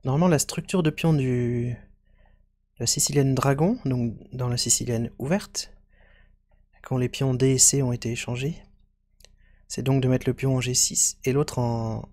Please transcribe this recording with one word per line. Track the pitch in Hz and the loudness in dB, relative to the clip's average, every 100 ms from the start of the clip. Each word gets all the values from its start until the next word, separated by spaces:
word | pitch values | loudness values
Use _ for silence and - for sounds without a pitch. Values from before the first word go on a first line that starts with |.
Normalement, | 135 139 180 | 0 2 4
la | 147 | 4
structure | - - - 185 | 2 -6 -2 0
de | 156 | 0
pion | 151 165 | 2 2
du, | 151 131 123 120 120 120 120 - _ _ _ _ _ _ _ _ _ | 2 2 0 0 -2 -4 -6 -12 _ _ _ _ _ _ _ _ _
la | 120 | -4
sicilienne | - - 143 135 | -2 0 2 2
dragon, | 131 139 139 170 247 | 2 2 2 0 0
donc | 135 127 117 - - | -2 -2 -2 -6 -14
dans | 127 123 | -6 -4
la | 120 | -2
sicilienne | 120 - 120 117 117 - | 0 -2 0 -2 -4 -6
ouverte, | 135 196 - - - - _ _ _ _ _ _ _ _ _ _ | -2 -2 -4 -12 -12 -20 _ _ _ _ _ _ _ _ _ _
quand | - 127 | -6 -2
les | 123 | -2
pions | - 135 | 0 0
D | 123 135 | 2 2
et | 131 | 6
C | - 143 | 4 4
ont | 127 | 0
été | 120 113 | -2 -4
échangés, | 117 - 120 139 170 - _ _ _ _ _ - _ _ _ _ | -6 -6 -4 -6 -8 -16 _ _ _ _ _ -20 _ _ _ _
c'est | - | -6
donc | 123 135 | 0 2
de | 127 | 4
mettre | 127 131 | 2 0
le | |
pion | 123 135 | -2 0
en | 127 | 0
G | 123 | 0
six | 123 - - - - | 0 0 0 -2 -2
et | - | -2
l'autre | 135 151 - | 0 0 -2
en | 120 117 113 110 - | -2 -2 -2 -6 -10